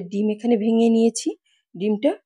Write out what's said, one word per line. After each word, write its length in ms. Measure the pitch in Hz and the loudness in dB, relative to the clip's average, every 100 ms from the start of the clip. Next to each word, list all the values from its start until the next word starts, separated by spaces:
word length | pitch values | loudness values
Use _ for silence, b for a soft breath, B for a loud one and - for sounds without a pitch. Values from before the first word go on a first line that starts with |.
| 185 | -4
ডিম 180 | 196 214 | -4 -4
এখানে 260 | 214 240 226 | -2 0 0
ভেঙে 320 | 220 226 233 | 2 2 4
নিয়েছি। 400 | 226 226 226 - - _ _ _ - | 4 2 0 -6 -8 _ _ _ -6
ডিমটা 360 | 208 208 277 - | -4 0 -2 -4